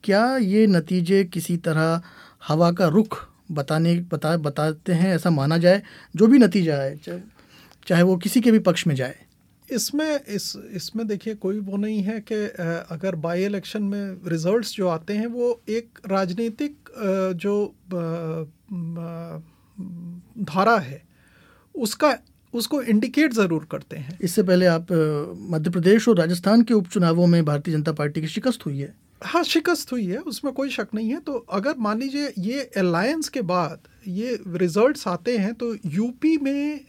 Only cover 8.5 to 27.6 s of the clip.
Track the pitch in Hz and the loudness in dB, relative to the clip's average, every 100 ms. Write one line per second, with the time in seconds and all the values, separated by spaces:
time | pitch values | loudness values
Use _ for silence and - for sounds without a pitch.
8.5 | 220 190 170 175 131 127 - _ _ _ | 6 4 0 0 -2 -4 -10 _ _ _
9.5 | _ _ 254 - 285 311 294 285 208 - | _ _ -6 -4 -2 -2 -2 -4 -8 -8
10.5 | - - 196 - 220 220 202 226 208 190 | -12 -12 -12 -10 -8 -6 -6 -6 -6 -6
11.5 | 208 196 202 214 214 190 220 214 214 208 | -4 -4 -4 -2 -2 -2 -6 -6 -6 -4
12.5 | - 165 170 - 160 190 170 165 175 196 | -6 -4 -4 -8 -6 -6 -4 -4 -2 -2
13.5 | 196 - 214 202 202 196 180 180 165 165 | -4 -6 -6 -4 -4 -8 -10 -4 -2 0
14.5 | 226 220 - 185 165 165 214 233 240 240 | 0 -2 -2 -2 -2 -4 -4 -4 -2 -2
15.5 | 233 - 220 233 - 202 190 185 180 233 | -2 -4 -6 -6 -18 -4 -2 -2 -2 -4
16.5 | 220 294 294 - - 202 190 185 175 202 | -4 -8 -8 -20 -6 -2 0 -2 -2 -2
17.5 | 208 208 _ 185 180 165 165 160 165 156 | -2 -2 _ -10 -6 -4 -6 -6 -8 -10
18.5 | _ _ 180 165 170 165 165 170 160 165 | _ _ -10 -8 -10 -10 -12 -12 -14 -18
19.5 | _ _ 208 190 170 175 175 _ 233 190 | _ _ -16 -14 -12 -14 -16 _ -10 -4
20.5 | 185 208 226 135 139 _ _ _ _ _ | 0 2 2 0 -14 _ _ _ _ _
21.5 | _ _ 349 220 - 302 240 _ _ _ | _ _ -6 -6 0 0 0 _ _ _
22.5 | 240 220 294 240 214 247 - 302 220 190 | -8 -4 -4 2 2 2 2 2 2 0
23.5 | 156 156 - - 156 135 175 180 214 185 | 0 -4 -10 -10 -14 -14 -6 -2 0 4
24.5 | 180 180 165 170 170 156 151 147 - - | 6 6 4 0 2 2 0 -6 -10 -6
25.5 | 156 156 180 170 220 233 190 165 175 196 | -2 -2 2 6 6 6 4 2 0 4
26.5 | 233 233 220 175 208 170 165 175 170 151 | 4 6 2 2 2 4 6 6 6 4
27.5 | 147 | 0